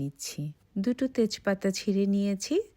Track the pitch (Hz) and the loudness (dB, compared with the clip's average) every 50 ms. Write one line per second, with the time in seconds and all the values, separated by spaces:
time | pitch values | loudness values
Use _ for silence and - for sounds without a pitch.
0 | 139 139 - - - - - - 147 151 151 - _ _ _ 196 196 247 247 247 | -2 -4 -6 -8 -12 -10 -8 -6 -8 -8 -8 -12 _ _ _ -2 0 0 0 0
1 | 269 262 262 - 226 214 - - - 202 196 190 - 196 190 - - - 196 196 | 0 -2 2 2 2 2 0 -2 -2 -2 -2 2 0 -2 -2 0 -2 0 2 2
2 | 202 202 196 202 202 202 202 190 - - 294 381 453 - _ | 4 4 4 2 2 0 0 -2 -2 0 0 0 0 -2 _